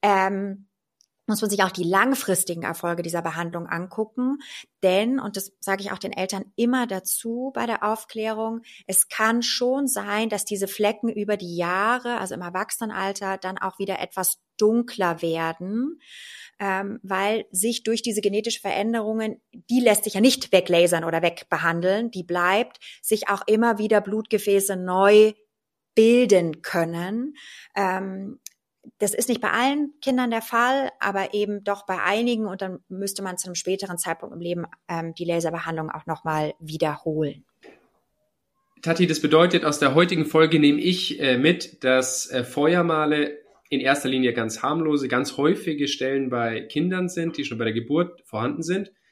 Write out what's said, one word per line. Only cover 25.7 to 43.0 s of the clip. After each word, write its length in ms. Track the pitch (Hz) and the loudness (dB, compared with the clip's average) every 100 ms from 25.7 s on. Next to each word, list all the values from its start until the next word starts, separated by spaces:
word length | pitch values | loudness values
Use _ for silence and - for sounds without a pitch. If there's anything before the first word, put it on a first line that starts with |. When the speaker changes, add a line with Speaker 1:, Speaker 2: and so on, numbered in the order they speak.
| _ _ | _ _
Speaker 1:
bilden 680 | - 220 240 247 190 165 156 | 6 6 6 6 6 4 -2
können. 720 | - 180 165 170 180 220 269 294 - - - | -4 -2 -2 -2 -6 -6 -6 -10 -20 -20 -10
Ähm, 640 | - 190 185 190 190 196 - - - _ _ - - | -2 -2 -2 -4 -8 -12 -14 -20 -20 _ _ -20 -4
das 140 | 208 | -2
ist 160 | - 247 | 0 -2
nicht 140 | 240 | 0
bei 80 | 214 | 0
allen 420 | 220 262 294 294 - | 2 2 0 -2 -4
Kindern 300 | - 254 247 | -2 0 0
der 100 | 226 | -2
Fall, 500 | 226 233 247 269 269 - | -2 0 2 2 -2 -4
aber 340 | - 196 190 | -2 -2 -2
eben 300 | 208 208 202 | -2 -2 -4
doch 200 | 202 202 | -4 -4
bei 180 | - 185 | -4 -4
einigen 440 | 139 208 240 233 214 | 0 0 0 0 -2
und 160 | 185 | -6
dann 160 | 190 180 - | -8 -10 -12
müsste 320 | 185 196 196 | -8 -8 -6
man 160 | 196 180 | -8 -8
zu 120 | 185 | -8
einem 80 | 175 | -6
späteren 420 | - 190 196 170 | -4 -4 -4 -6
Zeitpunkt 360 | 185 160 - | -6 -6 -8
im 60 | 165 | -10
Leben, 240 | 170 175 165 - - | -6 -6 -6 -12 -8
ähm, 240 | 170 165 | -6 -6
die 120 | 165 170 | -4 -2
Laserbehandlung 640 | 170 165 165 165 160 156 | 0 0 -4 -6 -6 -6
auch 160 | - 160 | -8 -8
noch 180 | 160 | -6
mal 300 | 165 156 151 - | -2 -2 -2 -6
wiederholen. 840 | 156 156 160 147 - 156 151 - _ _ - - _ _ _ _ _ _ _ _ _ _ | -10 -2 -2 -2 -4 -2 -2 -6 _ _ -20 -20 _ _ _ _ _ _ _ _ _ _
Speaker 2:
Tati, 260 | 165 165 175 | -2 2 2
das 140 | 156 | 2
bedeutet, 460 | 147 156 175 175 156 | 4 6 6 4 0
aus 140 | 143 | 2
der 140 | 139 | 4
heutigen 300 | 143 180 180 | 4 4 2
Folge 340 | 151 160 160 160 | 2 4 6 6
nehme 220 | 147 147 | 6 4
ich, 400 | 165 180 - - | 2 0 -2 -2
äh, 160 | 143 123 | 0 4
mit, 480 | 151 175 - - | 4 2 -4 -4
dass, 460 | 131 131 127 - - | 2 2 2 -4 -4
äh, 140 | 127 | -6
Feuermale 1000 | 123 - 151 175 170 156 | -4 0 2 4 2 0